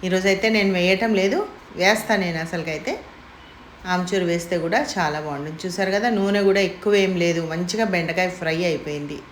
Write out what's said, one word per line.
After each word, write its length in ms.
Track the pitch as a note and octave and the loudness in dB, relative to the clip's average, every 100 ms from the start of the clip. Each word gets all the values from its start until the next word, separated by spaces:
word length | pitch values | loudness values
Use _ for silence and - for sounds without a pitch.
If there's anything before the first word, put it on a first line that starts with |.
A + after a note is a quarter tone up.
| F#3 | 0
ఈరోజైతే 400 | F#3 F#3+ F#3+ A3 A3 | 2 2 2 2 4
నేను 160 | G3 F#3 | 2 2
వేయటం 320 | F3+ F#3+ A3+ G#3 | 2 2 2 2
లేదు, 180 | F#3+ D4+ G#4 - - D#3+ | 2 0 -2 -8 -16 0
వేస్తా 360 | F#3 A3 - G#3 | 2 2 2 0
నేను 140 | F3+ D#3+ | 0 -4
అసలుకైతే. 480 | E3 - D#3 D#3 B3+ G4 - - - - - - - - F#3 | -4 -6 -6 -6 -6 -8 -8 -20 -20 -20 -20 -20 -20 -16 -4
ఆమ్చూరు 320 | F3+ F3+ G3 F3 | -2 0 0 2
వేస్తే 280 | E3+ E3+ F3+ | 0 0 -2
కూడా 160 | E3 G#3+ D4 | 2 0 0
చాలా 260 | - D#3+ D3+ D3+ | -2 -2 -2 -6
బాగుంటుంది. 320 | C#3+ D3 D#3+ | -6 -8 -8
చూసారు 280 | F#3+ F3+ F#3+ G3 | -8 -4 0 0
కదా, 140 | A#3+ G#3+ | 0 2
నూనె 240 | G3 G3+ G3 | 2 4 4
కూడా 140 | G3 F#3 | 4 2
ఎక్కువ 240 | F3+ G#3 G#3 | 0 2 4
ఏం 100 | F#3+ F3+ | 4 2
లేదు, 180 | E3+ E3+ E3 | 0 0 -2
మంచిగా 340 | D#3+ F3 G#3+ A3 F#3 | -4 -4 0 0 0
బెండకాయ 340 | E3 E3 F#3 F3+ | 0 0 -2 -2
ఫ్రై 180 | D#3+ D#3+ F3 | -4 0 0
అయిపోయింది. 480 | D3+ D#3 D3 D3 C#3+ - | -2 -4 -8 -8 -10 -14